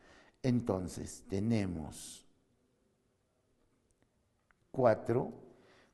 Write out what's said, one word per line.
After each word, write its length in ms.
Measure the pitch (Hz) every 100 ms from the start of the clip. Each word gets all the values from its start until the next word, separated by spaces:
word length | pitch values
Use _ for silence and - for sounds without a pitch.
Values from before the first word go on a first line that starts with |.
| - - - _
Entonces 800 | 131 123 120 95 87 - 87 - -
tenemos 960 | 95 110 113 95 82 71 - - - - _ _ _ _ _ _ _ _ _ _ _ _ _ _ _ _ _ _ _ _ _ _ _ _
cuatro, 600 | - 123 107 - 120 190 - - - - - _